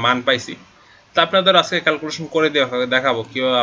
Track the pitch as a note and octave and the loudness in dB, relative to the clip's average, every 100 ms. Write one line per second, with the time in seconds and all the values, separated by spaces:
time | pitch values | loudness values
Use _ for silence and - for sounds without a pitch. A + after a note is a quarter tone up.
0 | A#2+ B2+ A#2+ B2+ - - - _ _ _ | 0 0 0 -2 -4 -16 -20 _ _ _
1 | _ - E3 F#3+ F#3 F3+ D#3+ F3 D#3 D3+ | _ 0 2 2 4 2 2 -2 -2 -2
2 | D#3 D3 D#3 D#3+ D#3 D3 B2+ B2 B2 B2+ | -4 -10 -4 0 0 2 0 -2 -2 0
3 | C3 A#2 A2 C3+ B2+ B2 | 0 -2 -4 -4 0 0